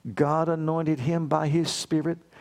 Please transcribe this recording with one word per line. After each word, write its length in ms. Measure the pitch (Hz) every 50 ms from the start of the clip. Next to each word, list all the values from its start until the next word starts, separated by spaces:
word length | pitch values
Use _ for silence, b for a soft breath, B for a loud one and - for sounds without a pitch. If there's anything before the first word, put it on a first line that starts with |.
| B 120 98
God 340 | - 151 143 151 160 165 165
anointed 520 | 165 160 156 156 160 165 165 156 156 135
him 280 | 120 151 170 170 165 143
by 200 | 160 156 156 151
his 220 | 147 170 165 -
Spirit, 480 | - - - - 160 156 147 165 165 165 - B B B